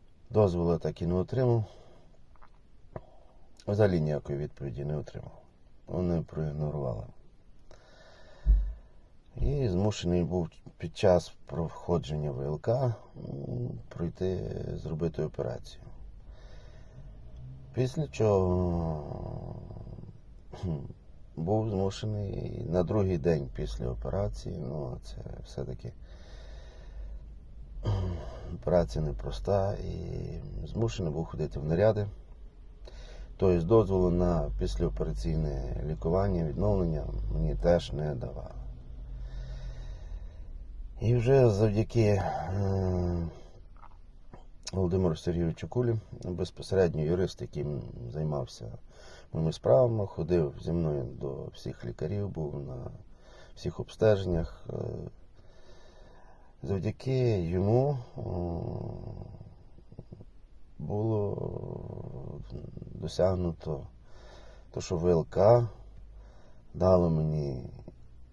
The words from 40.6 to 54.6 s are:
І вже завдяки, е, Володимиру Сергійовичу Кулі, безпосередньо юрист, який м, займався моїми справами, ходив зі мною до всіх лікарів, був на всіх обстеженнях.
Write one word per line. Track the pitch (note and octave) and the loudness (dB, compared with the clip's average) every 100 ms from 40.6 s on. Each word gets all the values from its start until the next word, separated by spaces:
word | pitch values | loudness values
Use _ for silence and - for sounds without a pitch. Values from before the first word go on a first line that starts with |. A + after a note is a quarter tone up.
| - - - - | -10 -10 -10 0
І | G#2+ B2 | 4 4
вже | A#2 C#3 B2 | 8 8 8
завдяки, | G2 A2 G#2 G#2+ A#2 G#2 | 8 6 4 4 6 6
е, | G2+ F2+ - F2 G2 G2 G2 F#2 F2+ F2 F2 E2 - - - - - - - - - - - - - - | 6 2 -2 -2 0 2 2 2 2 2 0 -2 -6 -14 -16 -16 -16 -16 -18 -18 -18 -18 -16 -16 -14 -4
Володимиру | F#2 F#2 F#2 F2+ D#2 | 0 2 4 4 2
Сергійовичу | - E2+ E2 D#2+ E2 | 0 2 0 0 -2
Кулі, | - B2 A2 - - | 0 2 2 -2 -8
безпосередньо | - F2 F2+ - - F#2+ F2 D#2 | -6 -4 -4 -6 2 4 6 4
юрист, | D2+ F2+ - - | 2 2 0 -2
який | - - | -8 -6
м, | C#2+ B1+ A#1 G#1+ A#1+ | -4 -4 -6 -10 -8
займався | C#2+ D#2 D2 - - A1 A1 - - - - - | -4 -2 -2 -4 -10 -12 -12 -16 -18 -18 -18 -8
моїми | - D#2+ | -2 0
справами, | - - C3 B2 A2+ G2 | 2 6 8 8 4 -2
ходив | - D#2+ F2+ C#2+ - | -2 2 4 2 -2
зі | E2 | -2
мною | E2+ D#2+ D2 | 0 2 0
до | A#1+ - C#2 C2+ C2+ | -4 -6 -6 -6 -8
всіх | - C2 - A#1+ | -8 -10 -8 -8
лікарів, | A#1 D#2 G2+ G2+ | -6 -4 -2 -4
був | E2+ D2+ D2 | -4 -4 -6
на | C2+ B1+ - - - - - - - - | -8 -8 -10 -12 -16 -20 -20 -20 -18 -8
всіх | - - | -6 -6
обстеженнях. | - - A2 G2+ F#2 E2+ E2 - | -10 4 6 6 4 0 0 -6